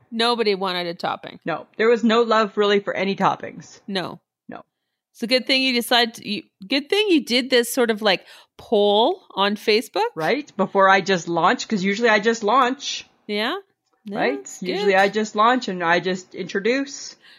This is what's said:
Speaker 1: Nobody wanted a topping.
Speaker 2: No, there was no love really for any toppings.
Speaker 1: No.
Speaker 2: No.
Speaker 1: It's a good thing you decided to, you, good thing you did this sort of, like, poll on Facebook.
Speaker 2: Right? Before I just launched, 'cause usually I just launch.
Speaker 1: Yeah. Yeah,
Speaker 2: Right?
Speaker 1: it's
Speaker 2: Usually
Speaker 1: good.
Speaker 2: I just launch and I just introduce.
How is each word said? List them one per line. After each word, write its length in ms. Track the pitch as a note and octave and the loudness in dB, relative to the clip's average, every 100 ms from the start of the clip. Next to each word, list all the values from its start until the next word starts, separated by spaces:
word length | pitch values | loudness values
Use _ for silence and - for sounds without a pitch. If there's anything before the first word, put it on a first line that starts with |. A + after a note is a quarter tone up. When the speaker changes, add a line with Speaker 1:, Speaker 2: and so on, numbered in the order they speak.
| - | -12
Speaker 1:
Nobody 440 | A3+ A#3 A#3 G#3+ F#3+ | -2 0 2 0 0
wanted 320 | F#3+ F3+ F3 | -2 -4 -6
a 80 | E3+ | -6
topping. 440 | - G3 - - - | -6 -6 -10 -12 -8
Speaker 2:
No, 220 | D#3 - - | -8 -8 0
there 100 | A3+ | 2
was 140 | A#3 | 4
no 200 | A#3 A3+ | 4 2
love 340 | A3+ A3 G#3+ G#3 | 4 2 2 0
really 220 | G#3 G3+ | 2 2
for 140 | G3 - | 0 -4
any 200 | F#3+ F#3+ | -2 0
toppings. 640 | F3 - - - - - - | 0 0 -8 -14 -20 -20 -8
Speaker 1:
No. 320 | G3 D#3+ - _ _ - | -6 -6 -12 _ _ -18
Speaker 2:
No. 160 | - - _ _ _ _ | -18 -18 _ _ _ _
Speaker 1:
It's 100 | - | -10
a 60 | G#3+ | -2
good 180 | B3+ B3+ | -2 2
thing 160 | C4 | 2
you 120 | C4 | 2
decided 420 | A#3+ A3+ A#3+ A#3 - | 0 0 0 0 -4
to, 120 | - | -8
you, 160 | G#3 - _ F#3+ | -8 -10 _ -4
good 220 | C4+ C#4+ | -4 -2
thing 180 | G4+ G#4+ | -2 2
you 140 | D#4+ | 2
did 260 | - B3 C4 | 2 -2 2
this 200 | B3 A#3+ | 2 2
sort 200 | - A#3 | 0 0
of, 100 | G#3 | 0
like, 240 | G#3+ F3 - - _ _ | 0 0 -4 -20 _ _
poll 640 | - G#3 G#3 G#3 B3+ F#4+ _ - | -2 2 4 4 2 0 _ -2
on 200 | G3+ G#3 | -2 0
Facebook. 520 | - G#3+ B3 F4+ A#4 D#3+ | 0 0 0 -4 -4 -2
Speaker 2:
Right? 360 | D#3+ C4+ D4 - | -2 -2 -4 -4
Before 320 | - G3 F#3+ | -2 4 4
I 120 | G3 | 4
just 260 | F#3 F#3 E3+ | 2 -2 0
launched, 420 | E3+ F3 B3 - | 0 2 0 -2
'cause 140 | G#3+ | -2
usually 260 | F#3+ G3+ A#3 | -2 0 2
I 100 | G#3+ | 2
just 240 | G#3+ A3+ | 2 0
launch. 640 | G3+ B3+ B3 C4 - - - _ - | 2 2 2 -2 -8 -10 -12 _ -8
Speaker 1:
Yeah. 300 | G#3 A3+ F#4+ - _ _ _ G#3 | -4 -4 -6 -10 _ _ _ -12
Yeah, 120 | G3+ | -4
Speaker 2:
Right? 220 | G#3+ C#4+ | -4 -4
Speaker 1:
it's 240 | - - | -10 -12
Speaker 2:
Usually 300 | F3+ F3+ G3+ | -6 -2 2
Speaker 1:
good. 60 | F#3+ | 4
Speaker 2:
I 80 | G3+ | 2
just 260 | G#3 G#3+ G#3 | 0 -4 2
launch 320 | A3+ B3+ A#3 | 2 2 -2
and 160 | F#3 | -4
I 160 | E3+ F3 | 0 0
just 340 | F3 F#3 - | 0 -6 -8
introduce. 840 | - F3 G3 G3+ C4+ C#4 - - - - | -12 -6 -4 0 -2 -2 -10 -16 -20 -20